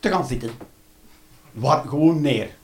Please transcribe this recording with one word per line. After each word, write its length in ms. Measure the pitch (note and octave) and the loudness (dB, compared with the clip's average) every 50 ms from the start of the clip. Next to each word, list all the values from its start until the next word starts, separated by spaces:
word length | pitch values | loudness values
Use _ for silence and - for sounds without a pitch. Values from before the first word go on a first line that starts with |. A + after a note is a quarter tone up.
te 80 | - A3 | -2 0
gaan 180 | F#3 F#3 D#3 | 0 0 -2
zitten. 240 | C3 B2+ A#2 A2+ A2+ A2+ - G#2 - - - _ _ - _ - - - - - _ - - - - - | -2 -4 -6 -6 -8 -10 -12 -18 -20 -20 -20 _ _ -20 _ -20 -20 -20 -20 -20 _ -20 -20 -20 -20 -14
Waar, 300 | A2 A2+ C3+ D3+ D#3 D3+ - | -6 0 0 0 0 0 -4
gewoon 320 | C#3 C#3+ D#3 D#3+ E3 D#3+ | -2 4 4 4 4 4
neer. 300 | D3+ C#3+ B2+ A2 G#2+ - - - | 2 0 0 0 -2 -6 -10 -20